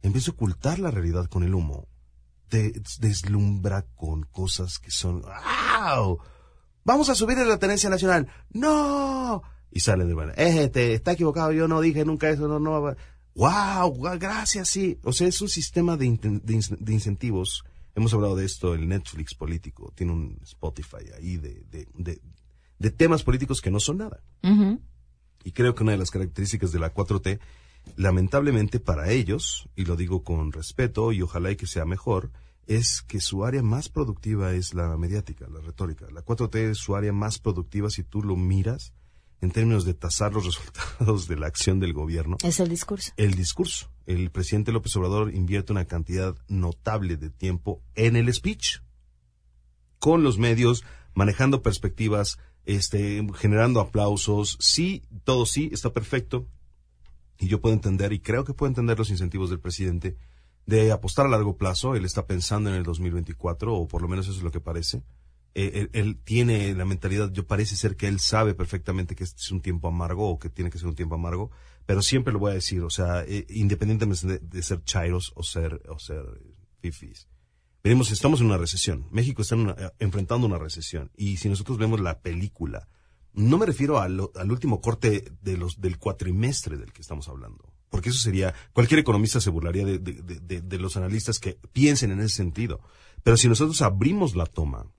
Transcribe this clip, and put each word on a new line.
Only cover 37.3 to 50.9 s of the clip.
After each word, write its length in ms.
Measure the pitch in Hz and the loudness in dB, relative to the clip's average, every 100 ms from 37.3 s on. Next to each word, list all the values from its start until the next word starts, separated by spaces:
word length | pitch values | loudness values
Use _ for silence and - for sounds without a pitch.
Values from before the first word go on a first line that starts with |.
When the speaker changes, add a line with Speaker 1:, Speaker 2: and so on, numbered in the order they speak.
| 110 | -2
Speaker 1:
productiva 520 | 113 90 85 101 104 | -2 -2 -4 -4 -2
si 120 | - | -4
tú 180 | 92 104 | -6 -4
lo 140 | 101 90 | -2 0
miras 580 | 92 98 95 131 - - - - _ _ | 2 2 2 -4 -10 -18 -20 -20 _ _
en 80 | 90 | -2
términos 340 | 113 113 110 | 2 4 4
de 80 | 90 | 2
tasar 400 | 85 87 - 104 | -2 -2 0 0
los 120 | 107 | 0
<laughs> 20 | 92 | -2
resultados 840 | 82 - - - - 113 104 82 | -4 -8 -10 -10 0 2 2 0
de 80 | 78 | -4
la 100 | 76 | -4
acción 320 | - - 95 | 0 2 2
del 140 | 92 | 0
gobierno. 460 | 76 78 82 78 90 | -2 -2 -2 -2 -2
Speaker 2:
Es 180 | 170 170 | 0 2
el 80 | 175 | 0
discurso. 420 | 170 - 202 - - | 0 -6 -8 -8 2
Speaker 1:
El 160 | 104 | 2
discurso. 560 | 92 87 - - - - - - | 4 0 -2 -2 -4 -10 -18 -4
El 240 | 90 92 | -2 -2
presidente 420 | - 90 107 107 | -2 0 0 2
López 240 | 113 - 104 | -2 0 -2
Obrador 380 | 90 101 107 | 0 0 0
invierte 380 | 95 87 98 95 | 0 0 0 0
una 120 | 101 | -2
cantidad 500 | 85 87 80 92 95 85 - | -2 -4 -2 -2 -2 -6 -4
notable 680 | 98 87 - - 110 92 82 | -2 -2 -2 -4 -2 -2 -4
de 100 | 78 | -6
tiempo 540 | - 92 90 - - - | -6 -4 -2 -4 -8 -10
en 220 | - 117 117 | 2 4 6
el 160 | 117 | 4
speech, 480 | 120 190 220 - - - - _ _ _ _ _ _ _ _ _ _ | 2 -2 -2 -4 -6 -10 -20 _ _ _ _ _ _ _ _ _ _
con 240 | 151 165 | 4 6
los 160 | 147 101 | 6 4
medios, 460 | 120 113 120 120 - | 4 6 4 2 -4